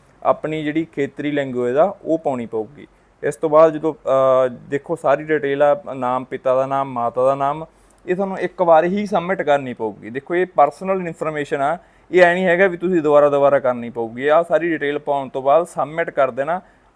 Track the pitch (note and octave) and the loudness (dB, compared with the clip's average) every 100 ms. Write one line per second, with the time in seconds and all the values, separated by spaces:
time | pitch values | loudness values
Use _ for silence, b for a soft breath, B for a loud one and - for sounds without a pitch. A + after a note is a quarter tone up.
0 | b b - C3+ D3+ D#3 D3+ D#3 D#3+ - | b b -2 -2 -4 -6 -4 -4 -4 -6
1 | C#3 - D3 D3 C3+ B2 B2 C3+ F3+ - | -6 -6 -6 -4 -4 -4 0 2 0 -2
2 | - D#3+ D3+ B2 A2+ A2 A2 C#3+ - b | -4 -4 -2 -6 -6 -8 -8 -14 -20 b
3 | b _ C#3+ - D#3+ D3+ D#3+ D3+ D#3 C#3+ | b _ -6 -4 2 6 6 4 -4 -4
4 | - C3+ C3 C3 C3 A#2+ - C#3 - E3 | 0 2 4 2 0 -4 -8 -8 -6 -4
5 | C#3+ D3 D#3 D3+ C#3 C#3 D3 C#3+ - C3+ | 0 0 0 -2 -2 2 2 2 -4 -6
6 | B2 C3 C3+ C3 C3 B2+ C3+ C#3 C3+ B2 | -4 -4 -6 -6 -2 0 0 -4 -4 -4
7 | A#2 A#2 C3 C#3 C#3 D3+ D#3+ b b b | -4 0 0 0 -2 -4 -10 b b b
8 | - F3+ F#3+ F#3+ F3 - F3 D#3+ F3 G3+ | -6 -4 -4 -4 -6 0 4 4 4 -2
9 | G#3 G3 E3+ F3+ D3 C#3+ C3 A#2 A2 G2 | -2 -2 -2 -4 0 0 -2 -6 -8 -8
10 | G#2 B2+ - F3 F#3 - C#3+ - F#3+ F#3+ | -12 -12 -4 -4 0 2 2 0 -4 -4
11 | F3 D#3+ D#3+ D3+ C#3+ D3 C#3 E3+ b b | -6 -8 -6 -6 -6 -2 -2 -4 b b
12 | - F3 F3 F3+ F#3 F3 G3 F3 F3 F3 | 0 6 6 6 2 4 2 0 -2 0
13 | D3+ D3 D3 C#3+ C#3 C#3 B2+ B2 A#2 A#2 | 4 6 6 4 4 4 0 -2 -6 -8
14 | A2+ A#2+ C#3+ D#3 E3 D#3 E3+ D#3 C#3+ D3 | -8 -4 2 2 2 0 0 -2 -4 -4
15 | D3 C#3 C3 C3+ C3 D#3 F3 E3 C#3+ D#3+ | -4 -4 -4 -2 2 2 2 -6 -6 -6
16 | E3+ - C3+ B2 C#3+ F3+ b b b | -4 -2 -2 -2 -4 -6 b b b